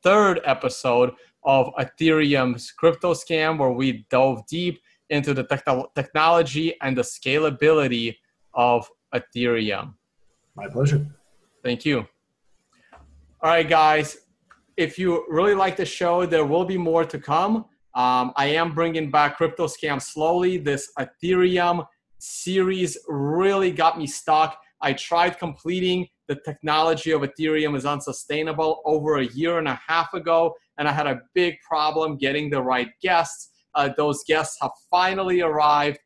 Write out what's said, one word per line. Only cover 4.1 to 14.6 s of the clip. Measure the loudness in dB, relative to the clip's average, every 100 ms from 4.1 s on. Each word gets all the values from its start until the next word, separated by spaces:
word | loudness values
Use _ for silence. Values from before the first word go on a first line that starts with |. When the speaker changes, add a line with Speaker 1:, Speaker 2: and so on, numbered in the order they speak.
| 2 2 0 -6
Speaker 1:
deep | -6 -4 -6 _ _ _
into | -2 0
the | -2
techno-, | -2 -4 0 -2 -2 -8
technology | -4 0 4 4 2 0 -4 -4
and | -4 -2
the |
scalability | -4 -6 -2 0 0 2 2 4 2 -2 -4 -8 _ _ _
of | 0 4 2 0 _ _
Ethereum. | -8 -6 -4 -2 0 -2 -6 -8 -16 _ _ _ _ _ -16
Speaker 2:
My | -12
pleasure. | -2 2 2 -2 -12 _ _ _ _
Speaker 1:
Thank | -6 -4 -2
you. | -2 -4 _ _ _ _ _ _ _ _ -20 _ _ _ _ 2
All |
right, | 2 4
guys, | 4 6 4 0 -8 _ _ _ _